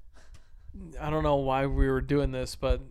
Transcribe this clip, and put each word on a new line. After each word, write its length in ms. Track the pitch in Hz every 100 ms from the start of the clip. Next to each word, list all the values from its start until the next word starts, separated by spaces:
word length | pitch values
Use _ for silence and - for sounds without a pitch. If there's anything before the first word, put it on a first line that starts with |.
| - - - - - - - - 175 -
I 80 | 151
don't 140 | 156
know 140 | 151 143
why 280 | 135 131 139
we 220 | 135 139
were 120 | 131
doing 300 | 131 143 139
this, 240 | 131 123 -
but 260 | 135 127 -